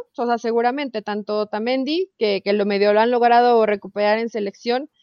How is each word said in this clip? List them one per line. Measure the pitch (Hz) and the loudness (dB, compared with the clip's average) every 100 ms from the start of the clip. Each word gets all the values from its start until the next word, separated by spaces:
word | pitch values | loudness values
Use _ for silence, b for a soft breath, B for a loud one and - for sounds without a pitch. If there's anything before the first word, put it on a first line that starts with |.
| 480 - | -8 -6
O | 240 | -2
sea, | 233 | -2
seguramente, | 226 233 240 269 285 220 | -2 0 0 -2 -6 -8
tanto | 208 208 202 208 | -6 -8 -4 -4
Otamendi, | 208 214 226 262 262 320 381 - | -4 -6 -2 -2 -2 -4 -4 -4
que, | 214 196 | -2 -2
que | - | -2
lo | 208 202 | 0 0
medio | 202 208 | 2 2
lo | 208 | 4
han | 233 | 2
logrado | 247 240 240 240 233 220 | 2 4 4 6 4 2
recuperar | 208 190 208 208 214 | 0 -4 -2 0 0
en | 233 | -2
selección, | 220 202 - 233 247 294 b | -6 -8 -8 -4 -4 -6 b